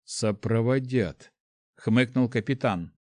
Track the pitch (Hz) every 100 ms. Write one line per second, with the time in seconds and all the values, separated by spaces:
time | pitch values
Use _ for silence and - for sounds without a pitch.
0 | - - 110 101 - 113 117 131 127 127
1 | 87 - - _ _ _ _ _ 113 117
2 | 123 131 120 117 107 131 120 90 82 -